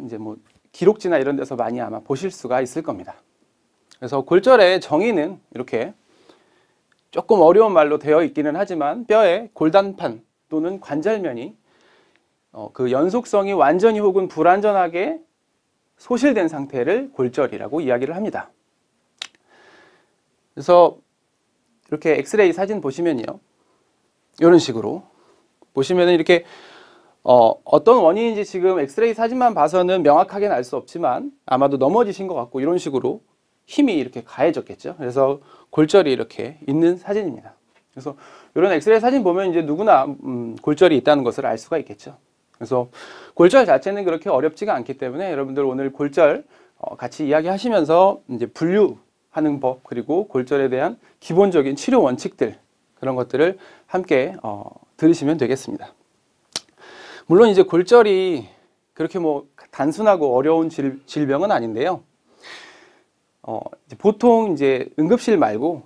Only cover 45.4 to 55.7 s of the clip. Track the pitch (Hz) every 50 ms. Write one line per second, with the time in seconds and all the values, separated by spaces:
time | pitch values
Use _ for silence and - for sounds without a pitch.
45.4 | 139 135 135 143 139 135 127 135 135 139 135 - 147 143 139 185 160 147 165 277
46.4 | - _ _ _ _ _ _ _ - - - - 123 123 - - 156 139 147 156
47.4 | 156 175 190 190 - 247 220 190 151 143 160 175 190 196 202 - _ - 127 110
48.4 | 117 110 - - 165 170 185 214 202 151 113 107 _ _ _ _ _ _ - 160
49.4 | 156 151 143 139 131 127 131 127 _ - 131 120 117 131 151 185 208 202 - 131
50.4 | 127 131 143 139 135 131 127 127 147 175 233 - _ _ _ _ - - 160 180
51.4 | 202 196 175 156 135 151 170 - - - 262 240 170 131 123 - - - - -
52.4 | 135 110 101 _ _ _ _ _ _ _ _ - 131 135 131 127 123 123 - 127
53.4 | 156 180 190 190 - - - _ _ _ - 185 185 - 156 127 131 - 190 -
54.4 | - 110 104 101 104 - - - _ _ _ - 156 160 170 - 139 143 165 151
55.4 | 127 117 131 135 - -